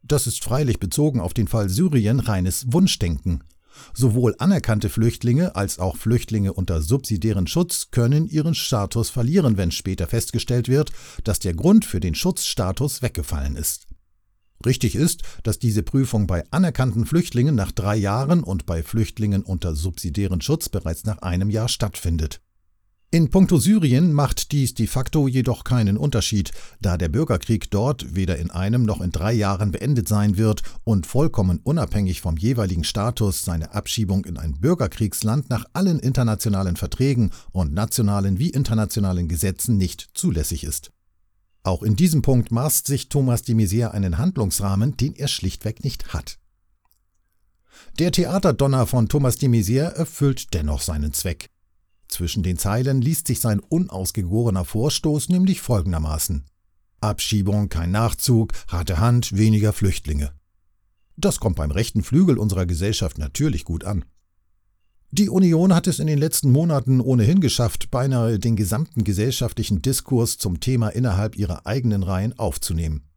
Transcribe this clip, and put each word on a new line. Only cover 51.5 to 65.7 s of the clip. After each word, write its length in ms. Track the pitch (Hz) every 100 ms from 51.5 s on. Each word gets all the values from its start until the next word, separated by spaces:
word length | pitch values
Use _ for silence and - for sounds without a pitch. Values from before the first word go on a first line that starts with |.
| _ _ _ _ _ _
Zwischen 340 | - 87 -
den 160 | 85 85
Zeilen 420 | 98 110 127 135
liest 280 | 123 160 -
sich 140 | 120
sein 180 | 117 104
unausgegorener 1080 | - 160 185 95 92 - 90 104 117 95 87
Vorstoß 640 | 107 139 - 160 151 -
nämlich 320 | 180 190 185
folgendermaßen: 840 | - 113 87 82 78 76 - 76 69 _ _ _ _ _
„Abschiebung, 680 | 107 104 - 107 98 104 101
kein 220 | 78 85
Nachzug, 640 | 101 113 - - 117 110 - -
harte 300 | 87 82 80
Hand, 400 | 113 120 117 95
weniger 340 | 110 107 104
Flüchtlinge.“ 600 | - 101 - - 73 73 - _ _ _ _ _ _ _ -
Das 240 | 202 -
kommt 180 | - 87
beim 120 | 73
rechten 320 | 73 113 110
Flügel 380 | - 135 185 127
unserer 260 | 104 92 90
Gesellschaft 540 | 80 98 110 87 -
natürlich 460 | 73 - 147 - -
gut 180 | 82
an. 200 | - 98 - _ _ _ _ _ _ _ _ _ _
Die 140 | 139 202
Union 480 | 190 185 160 185